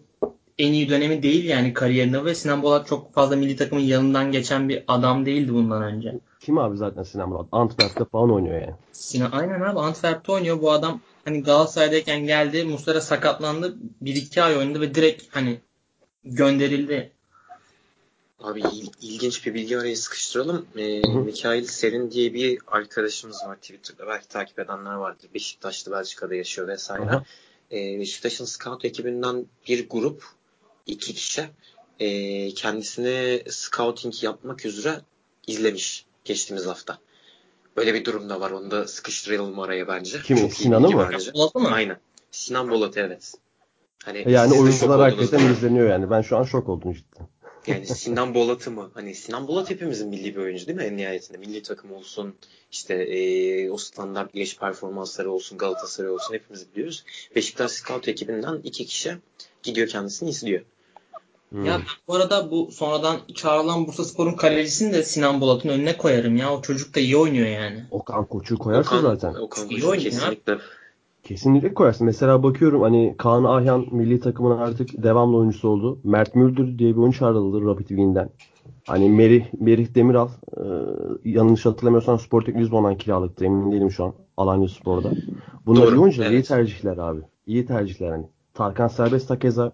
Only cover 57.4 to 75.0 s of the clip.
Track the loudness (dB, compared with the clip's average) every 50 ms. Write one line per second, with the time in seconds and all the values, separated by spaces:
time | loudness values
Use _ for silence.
57.4 | -4 -4 -4 -6 -6 -6 -6 -10 -10 -8 -10 -6 -6 -6 -8 -6 -8 -8 -8 -8
58.4 | -8 -8 -8 -10 -10 -12 -12 -12 -12 -10 -10 -8 -8 -8 -10 -10 -16 _ _ -20
59.4 | -20 -20 _ _ -12 -6 -2 -2 -2 -2 -4 -6 -8 -8 -10 -8 -8 -8 -8 -6
60.4 | -4 -4 -4 -4 -4 _ _ _ _ _ _ -20 _ _ -20 -20 -20 _ _ _
61.4 | _ _ -10 -6 -4 -2 -2 -4 -4 -10 -14 -14 _ -4 0 0 2 2 2 0
62.4 | 0 -2 -2 -2 -4 -4 -6 -6 -2 -2 0 0 0 -2 -2 -4 -6 -12 -12 -4
63.4 | 0 2 2 2 2 0 0 -2 -2 -4 -4 -6 -8 -6 -4 -2 -2 -2 0 2
64.4 | 2 2 4 2 0 -2 -2 -2 0 0 2 0 0 0 0 2 2 2 2 2
65.4 | 4 2 2 2 0 -2 -2 0 0 0 -2 0 2 2 2 4 2 2 2 2
66.4 | 2 0 -2 -4 -2 -4 -4 -4 -4 -4 -2 0 2 4 4 4 4 4 4 2
67.4 | 0 0 -2 -4 -6 -8 -8 -10 -10 -10 -10 -10 -8 -6 -4 -4 -4 -4 -6 -8
68.4 | -6 -4 -4 -4 0 2 2 2 4 2 2 2 2 2 2 0 -2 -6 -6 -6
69.4 | -8 -8 -8 -8 -8 -6 -4 -2 0 0 0 0 -2 -2 -2 -2 -2 -4 -4 -4
70.4 | _ -4 -4 -4 -6 -12 -20 -20 -20 -20 _ _ _ _ _ _ -14 -12 -10 0
71.4 | 4 4 4 6 4 2 2 4 4 4 4 4 2 2 2 2 4 4 6 6
72.4 | 4 2 4 4 4 4 6 6 4 6 6 6 4 2 0 0 2 4 4 4
73.4 | 4 4 4 4 4 4 2 2 0 0 -2 0 2 2 2 2 2 -2 0 2
74.4 | 2 4 4 2 0 -2 -2 -4 -6 -6 -4 0